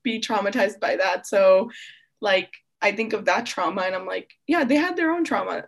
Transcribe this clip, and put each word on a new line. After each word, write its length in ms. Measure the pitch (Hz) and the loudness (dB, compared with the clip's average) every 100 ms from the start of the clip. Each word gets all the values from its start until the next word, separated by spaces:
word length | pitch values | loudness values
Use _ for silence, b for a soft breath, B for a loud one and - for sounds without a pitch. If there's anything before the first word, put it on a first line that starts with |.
be 180 | 254 220 | -6 -4
traumatized 580 | 220 220 202 233 202 208 | -2 -2 0 0 0 0
by 180 | 156 - | -2 0
that. 300 | 190 185 - | 0 -2 -2
So, 440 | 202 190 190 226 B B B B _ | 4 6 6 4 B B B B _
like, 300 | 214 190 185 - _ _ | 0 0 0 -12 _ _
I 100 | 202 | -2
think 200 | 202 220 | 0 -2
of 120 | 214 | -2
that 220 | 190 190 240 | 0 0 -2
trauma 360 | - 170 190 | -4 -2 -2
and 120 | 185 | -2
I'm 120 | 185 185 | -4 -6
like, 240 | 190 - _ - | -8 -10 _ -2
"Yeah, 160 | 330 | 0
they 120 | 262 294 | 2 2
had 200 | 349 349 | 0 0
their 140 | 320 | -2
own 140 | 339 | 0
trauma." 400 | 330 214 185 180 | -2 -2 -4 -6